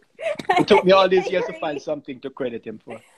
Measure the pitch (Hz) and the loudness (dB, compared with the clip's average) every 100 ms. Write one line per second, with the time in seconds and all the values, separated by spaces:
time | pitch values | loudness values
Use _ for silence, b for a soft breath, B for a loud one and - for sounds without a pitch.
0 | - - 640 587 - 359 - 208 180 190 | -20 -10 -8 -6 -2 0 4 4 6 6
1 | 190 185 185 180 165 165 165 143 156 147 | 6 2 0 -4 -4 -6 -8 -8 -8 -10
2 | 143 127 135 - 127 113 113 110 - 113 | -10 -14 -14 -8 -8 -8 -12 -16 -16 -20
3 | - | -20